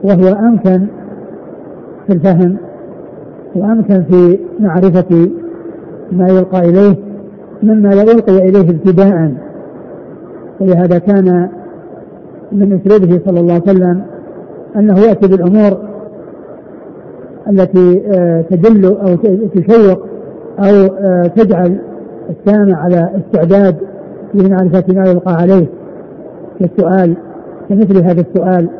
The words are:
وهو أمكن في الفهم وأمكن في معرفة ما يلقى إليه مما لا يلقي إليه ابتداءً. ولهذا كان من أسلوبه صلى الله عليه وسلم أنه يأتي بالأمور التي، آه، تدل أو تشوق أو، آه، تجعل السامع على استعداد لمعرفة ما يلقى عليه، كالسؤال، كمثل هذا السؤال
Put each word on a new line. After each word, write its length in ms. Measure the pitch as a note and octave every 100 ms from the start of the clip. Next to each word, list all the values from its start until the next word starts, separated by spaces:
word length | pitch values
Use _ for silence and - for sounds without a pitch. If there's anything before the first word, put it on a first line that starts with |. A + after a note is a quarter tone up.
وهو 240 | G3 F#3 F#3 G3+ A3+
أمكن 380 | A3+ F#3+ F#3 G3 - - - - - - - - - - - -
في 60 |
الفهم 440 | F#3 F#3+ F3 F3+ G3+ - - - - - - - - - F3+
وأمكن 460 | G3+ A3+ G3 G3
في 360 | D#3 F3+ F3 F#3 - -
معرفة 720 | G#3 E3 F#3 F3+ E3+ E3+ F3 - - - - - - - -
ما 160 | F3+ F#3
يلقى 320 | F#3+ F#3 F#3
إليه 360 | F3 F3+ G3+ F#3+ - - - - - -
مما 260 | G#3 A3 G3+
لا 140 | G3
يلقي 460 | G#3+ A3+ G#3+ F#3+ F#3
إليه 220 | G3 E3+
ابتداءً. 640 | E3 F#3+ F3+ G3 F#3 D#3+ B2 - - - - - - - - - - - -
ولهذا 380 | F#3+ F3 F3 F3
كان 500 | F#3+ G3 F#3 F3+ F3 - - - - - - - - - -
من 200 | G3+ G3
أسلوبه 480 | F#3+ F#3+ G#3 F3+ F3 F3+
صلى 140 | F3
الله 120 | E3+
عليه 100 | F3
وسلم 400 | F3 F#3+ F3+ F3 G3+ - - - - - - G#3+
أنه 220 | G#3+ F#3+
يأتي 300 | A3+ G3+ G3+
بالأمور 500 | F#3+ F3 G#3+ G#3 - - - - - - - - - - - - - - - - - -
التي، 540 | G3 F#3 F#3 F3+ F3+ G#3
آه، 340 | F#3+ F3 E3
تدل 440 | E3 F3+ G3+ A3
أو 320 | F#3 G#3 G3+ F3 A3 F#3+ A3
تشوق 520 | G3 E3+ A#3 G3+ F#3 - - - - - -
أو، 360 | G3+ G3+ F#3+ G3
آه، 220 | G3 F3+
تجعل 560 | F3 F#3+ G#3 F3 F3+ F#3+ - - - - -
السامع 460 | E3+ G3+ G#3 G3+ F3
على 340 | E3 F3+ E3+ F#3+
استعداد 600 | - F#3 E3 G3 G3 D#3 - - - - -
لمعرفة 500 | G3+ F#3+ F#3+ F#3 F3+ F3
ما 220 | F#3 F#3+
يلقى 240 | F3+ F#3
عليه، 320 | E3+ F3 F#3+ D#3 - - - - - - - - -
كالسؤال، 560 | F3 - E3 F#3 F3+ F3 - - - - -
كمثل 360 | G3+ G#3 F#3+
هذا 160 | F3 E3+
السؤال 480 | E3+ F#3 F#3 F#3 E3+ -